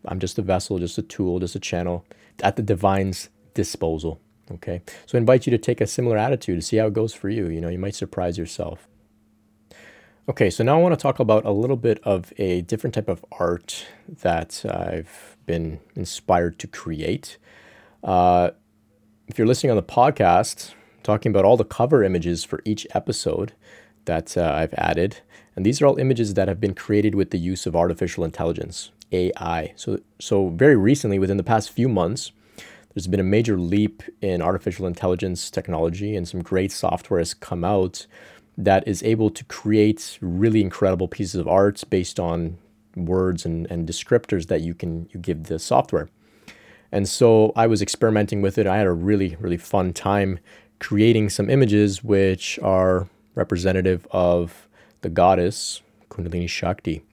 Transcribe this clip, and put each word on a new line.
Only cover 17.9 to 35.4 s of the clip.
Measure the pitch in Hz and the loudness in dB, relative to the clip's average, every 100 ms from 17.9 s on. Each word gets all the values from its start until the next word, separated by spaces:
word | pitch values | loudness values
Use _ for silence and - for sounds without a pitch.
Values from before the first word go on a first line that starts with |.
| _ | _
Uh, | - 92 90 87 87 - _ _ _ _ _ _ - | 0 4 4 4 2 -2 _ _ _ _ _ _ -12
if | - | 0
you're | 110 | 2
listening | 127 139 | 2 2
on | 107 | 0
the | |
podcast, | - - 135 - 95 87 117 - - | 0 2 2 4 4 4 2 -8 -18
I'm | - _ _ | -20 _ _
talking | - 104 113 | -2 0 2
about | 98 | 4
all | 95 120 | 6 6
the | |
cover | 107 - 123 147 | 2 -2 2 4
images | 95 92 85 82 | 4 0 -2 -4
for | - - | -6 -8
each | 107 104 - | -6 -6 -4
episode | 98 - 104 - 85 104 _ - - _ _ - | -6 -4 -4 -4 -4 -6 _ -20 -20 _ _ -4
that, | 82 - 90 | -4 -2 -2
uh, | 82 | 0
I've | 73 80 | 0 -2
added. | - - 80 98 - _ - _ - | -2 0 0 -2 -4 _ -20 _ -2
And | 98 | -2
these | 139 | 4
are | 143 | 2
all | 135 | 4
images | 131 117 110 | 0 0 0
that | 98 95 | 0 -2
have | 95 | 0
been | 104 | -4
created | 90 - 104 104 | -4 0 2 2
with | 98 92 | 0 -2
the | 92 | -2
use | 87 92 92 | -4 -4 -2
of | 85 | 0
artificial | 87 85 90 - | 0 0 -4 -4
intelligence, | 82 - 82 82 82 - - _ _ | -6 -4 -4 -4 -8 -12 -16 _ _
A | 90 90 - | -2 -2 -4
I. | 85 82 80 - | -4 -4 -6 -10
So, | - 98 _ _ | -8 -8 _ _
so | - 101 92 | 0 0 0
very | 85 139 123 | 4 6 6
recently, | 98 139 110 98 | 4 2 0 0
within | 95 98 | 0 0
the | |
past | 90 113 - | 2 0 0
few | - 127 | -2 0
months, | 101 85 117 - _ _ - - - _ | 2 0 -4 -10 _ _ -20 -20 -20 _
there's | - 90 | -10 -2
been | 98 | 0
a | |
major | 92 104 113 95 | 2 2 2 -2
leap | 87 101 104 - - _ | 0 0 0 -4 -20 _
in | 98 87 | -4 0
artificial | 85 92 101 90 92 | 0 -2 -4 -4 -6
intelligence | 87 92 90 95 87 | -2 -2 -2 -4 -6